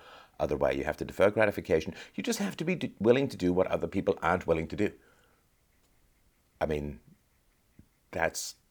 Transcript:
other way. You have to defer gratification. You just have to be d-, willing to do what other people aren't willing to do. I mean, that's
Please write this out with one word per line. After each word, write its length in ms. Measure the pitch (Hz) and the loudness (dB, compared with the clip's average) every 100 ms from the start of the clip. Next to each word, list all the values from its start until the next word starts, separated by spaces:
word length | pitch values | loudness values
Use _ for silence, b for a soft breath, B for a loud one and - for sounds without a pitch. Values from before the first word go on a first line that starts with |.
| B B B B | B B B B
other 180 | 76 71 | -2 0
way. 200 | 69 67 | 0 0
You 80 | |
have 140 | 71 73 | -2 -4
to 60 | 67 | -6
defer 240 | - 98 | 2 2
gratification. 640 | 110 104 98 85 82 82 - B | 4 2 0 0 0 0 -10 B
You 80 | - | -8
just 180 | 220 226 | -6 -4
have 180 | 202 - | -4 -6
to 60 | |
be 100 | 165 | -4
d-, 180 | 170 - - | -4 -4 0
willing 260 | 107 127 139 | 4 4 4
to 100 | 101 | 0
do 160 | 90 | 2
what 120 | 90 92 | 2 2
other 180 | 85 82 | 0 -2
people 320 | 98 87 - | -2 0 0
aren't 240 | 82 90 80 | 2 2 2
willing 220 | 80 80 | 0 0
to 80 | 82 | -2
do. 160 | 104 - b b b b b _ _ _ _ _ _ _ _ _ _ - | -4 -4 b b b b b _ _ _ _ _ _ _ _ _ _ -6
I 60 | 78 | -2
mean, 340 | 76 73 69 - - _ _ _ _ _ _ - _ _ | -2 -4 -10 -18 -20 _ _ _ _ _ _ -20 _ _
that's 460 | 87 82 - - - _ | -2 -2 -2 -10 -12 _